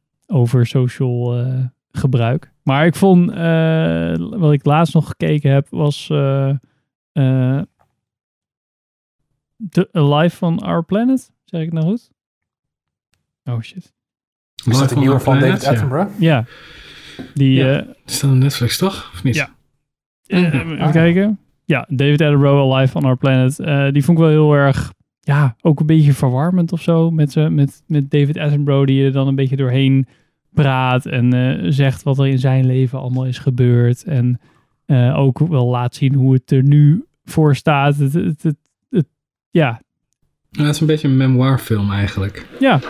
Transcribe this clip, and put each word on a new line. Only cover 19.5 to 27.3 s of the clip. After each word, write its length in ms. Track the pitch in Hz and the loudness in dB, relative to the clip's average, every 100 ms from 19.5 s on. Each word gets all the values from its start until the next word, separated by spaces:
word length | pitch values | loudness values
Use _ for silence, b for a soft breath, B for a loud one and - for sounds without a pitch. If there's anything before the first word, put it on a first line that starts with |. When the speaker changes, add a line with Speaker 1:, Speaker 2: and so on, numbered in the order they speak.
| _ _ _ _ _ _ _ - | _ _ _ _ _ _ _ -4
Speaker 3:
Mhm. 180 | 180 | 0
Speaker 1:
Eh, 100 | 175 | 0
even 240 | 135 165 151 | -2 -4 -4
Speaker 3:
Ah. 140 | 151 | 0
Speaker 1:
kijken. 460 | 160 170 175 202 202 _ _ | 2 2 2 0 -2 _ _
Ja, 220 | - 135 - | -4 -4 -2
David 320 | 131 139 147 | -2 2 2
Attenborough, 540 | 151 143 143 143 135 | 2 2 4 4 2
A 40 | 131 | 2
Life 160 | 131 160 | 0 0
on 80 | |
Our 120 | 139 127 | -2 0
Planet. 420 | 139 131 127 143 | 0 2 0 -2
Eh, 320 | - 143 139 | -4 -2 0
die 120 | 143 | 0
vond 140 | 139 165 | 2 2
ik 60 | |
wel 80 | 160 | 4
heel 200 | 156 151 | 4 4
erg, 380 | 143 139 - - - _ _ | 4 2 0 -4 -10 _ _
ja, 360 | - 143 139 - | -2 0 0 0
ook 200 | 175 143 | 0 0
een 60 | 156 | 2
beetje 260 | 160 143 | 4 4
verwarmend 600 | 131 135 127 165 185 165 | 2 0 0 0 0 -2
of 100 | 170 | -4
zo. 280 | - 165 165 | -2 0 0
Met 220 | 160 147 | 0 0